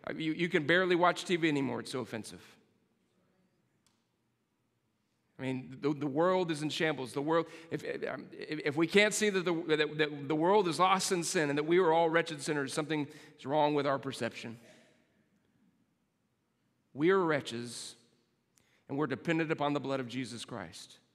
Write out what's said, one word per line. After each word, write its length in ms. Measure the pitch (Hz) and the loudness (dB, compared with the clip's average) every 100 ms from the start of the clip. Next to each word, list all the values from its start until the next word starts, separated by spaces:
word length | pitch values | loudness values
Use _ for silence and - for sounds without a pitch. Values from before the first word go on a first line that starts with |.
| - | -8
Uh, 60 | 151 | -6
you, 160 | 160 | -4
you 160 | 156 175 | -2 0
can 160 | 175 147 | 0 4
barely 300 | 170 185 180 | 4 4 4
watch 280 | 175 170 | 4 2
T 120 | - 175 | -2 2
V 120 | 160 | 2
anymore. 340 | 143 135 117 | 2 0 -2
It's 100 | 113 | -6
so 80 | 131 | -8
offensive. 420 | 117 113 104 87 - _ _ _ _ _ _ _ _ _ _ _ _ _ _ _ _ _ _ _ _ _ _ _ _ _ _ _ _ - | -6 -8 -10 -16 -20 _ _ _ _ _ _ _ _ _ _ _ _ _ _ _ _ _ _ _ _ _ _ _ _ _ _ _ _ -8
I 60 | |
mean, 340 | 131 131 120 131 | -6 -6 -8 -6
the, 120 | 139 | -4
the 140 | 147 143 | -2 -2
world 420 | 135 175 185 175 | 2 2 2 0
is 140 | 151 | -4
in 60 | 151 | -4
shambles. 440 | 135 160 143 127 | -2 -2 -2 -6
The 80 | 143 | -4
world, 240 | 147 165 160 - - | 0 0 0 -10 -10
if, 140 | 156 147 127 139 | -8 -6 -6 -6
um, 180 | - 127 | -8 -12
if, 280 | - - 156 151 | -14 -10 -4 -4
if 100 | 143 | 0
we 120 | 165 | 4
can't 260 | 202 214 | 6 4
see 160 | 202 214 | 4 2
that 160 | 190 175 | 2 0
the, 80 | 165 165 | -2 2
that, 300 | 151 151 151 | 2 2 0
that 280 | 156 143 135 | -2 -2 -2
the 80 | 156 | 2
world 320 | 165 208 180 | 4 4 4
is 120 | 151 | 2
lost 320 | 185 190 - | 4 4 2
in 120 | 185 | -2
sin 260 | 160 185 147 | 0 0 2
and 100 | 143 | 0
that 40 | |
we 140 | 156 175 | 4 4
are 140 | 180 | 6
all 180 | 165 165 | 4 4
wretched 320 | 160 165 151 | 2 0 -6
sinners, 320 | 135 147 135 | -4 -2 -2
something 340 | 160 147 156 143 - - - | -4 -2 -2 -4 -8 -20 -14
is 80 | 131 | -2
wrong 300 | 151 147 147 | 2 4 4
with 100 | 139 | 2
our 140 | 135 | 0
perception. 580 | 135 120 113 - 120 113 - - _ _ _ _ _ _ _ _ _ _ _ _ _ _ _ _ _ _ _ _ _ 127 | -4 -4 -6 -6 -14 -14 -20 -20 _ _ _ _ _ _ _ _ _ _ _ _ _ _ _ _ _ _ _ _ _ 0
We 160 | 165 | 2
are 80 | 196 | 4
wretches, 760 | 170 147 - 117 120 117 - - _ _ _ _ _ _ _ _ - | 2 0 -2 -10 -10 -10 -14 -18 _ _ _ _ _ _ _ _ -10
and 80 | 139 | -4
we're 100 | 151 | -4
dependent 440 | 120 - 165 156 | -4 -2 -2 -2
upon 220 | 147 147 | -2 -2
the 60 | 143 | -2
blood 200 | 131 135 | -2 -4
of 80 | 123 | -4
Jesus 360 | 123 120 117 | -8 -8 -10
Christ. 540 | - 120 85 - - - _ | -12 -12 -12 -16 -20 -20 _